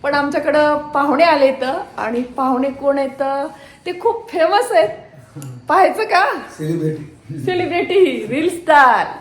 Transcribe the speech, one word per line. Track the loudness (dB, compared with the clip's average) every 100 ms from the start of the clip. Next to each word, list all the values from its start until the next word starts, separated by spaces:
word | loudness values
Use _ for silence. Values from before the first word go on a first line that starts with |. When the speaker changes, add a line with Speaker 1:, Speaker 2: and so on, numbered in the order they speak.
Speaker 1:
पण | 0
आमच्याकडं | 0 0 -2 0 2 2 0 -2
पाहुणे | -2 0 4
आलेत | 4 4 2 0 -4 -6 -8 -8
आणि | -6 -6
पाहुणे | -6 -4 -2 0 -2
कोण | -2 -2 -2
आहेत? | -4 -4 -4 -4 -6 -10 -20 -14 -10
ते | -4
खूप | -2 -4 -6
फेमस | -2 2 2 2
आहेत. | 2 2 -2 -16 -20 -20 -16 -16 -16 0
पाहायचं | 4 4 2
का? | -2 0 0 -2
Speaker 2:
सेलिब्रिटी. | -10 -10 -6 -2 -4 -6 -12 -20 -14 -8
Speaker 1:
सेलिब्रिटी, | -4 -2 -2 -2 0 4 4 2 -4
रील | -2 -2 -4
स्टार. | 4 6 6 4 -2 -8